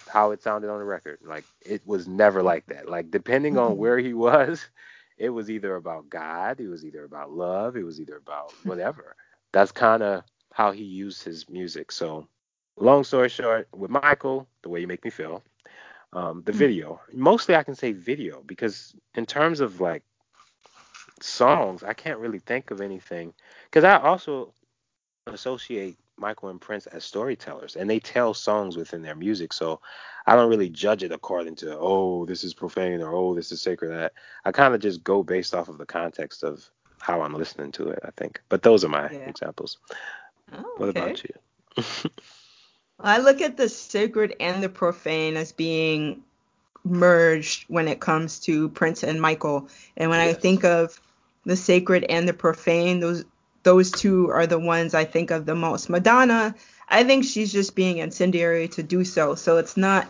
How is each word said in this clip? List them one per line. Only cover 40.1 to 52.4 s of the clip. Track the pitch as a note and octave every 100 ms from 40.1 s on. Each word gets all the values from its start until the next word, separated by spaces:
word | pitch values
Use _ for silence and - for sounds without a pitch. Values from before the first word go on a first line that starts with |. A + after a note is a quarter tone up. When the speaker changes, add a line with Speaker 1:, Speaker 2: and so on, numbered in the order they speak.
| - - _ _
Speaker 2:
Oh, | - A4+ A#4+
Speaker 1:
What | G2+
Speaker 2:
okay. |
Speaker 1:
about | F3 - F#4
you? | - - _ _ _ -
<laughs> | - - - - - _ _ _ _ _ _ _
Speaker 2:
I | G3+ A3
look | C4+ C#4
at | D4+ B3+
the | A#3
sacred | - - G3+ G#3+ A3 G#3+ -
and | E3+ F#3+
the | F#3+
profane | F#3+ F3 F3 D#3 D#3+ D#3 D#3
as | D#3+
being | - E3 D#3+ D#3+ D#3 D3+ - - _ _ _ _ _
merged | F3+ F3 F3 E3+ E3 D#3+ D3+ - -
when | E3+ D#3+
it | -
comes | - D#3+ D#3+ -
to | - D3+ D#3
Prince | - D#3+ -
and | C3 D#3
Michael. | D#3+ D#3 D#3 C#3+ C#3 - - -
And | D#3+
when | E3
I | E3
Speaker 1:
Yes. |
Speaker 2:
think | E3+ F#3 F#3
of | F3+ E3+ E3 - _ _ _ _ -
the | F#3
sacred | - F3+ F#3 F3+ -
and | E3+ F3
the |
profane. | F3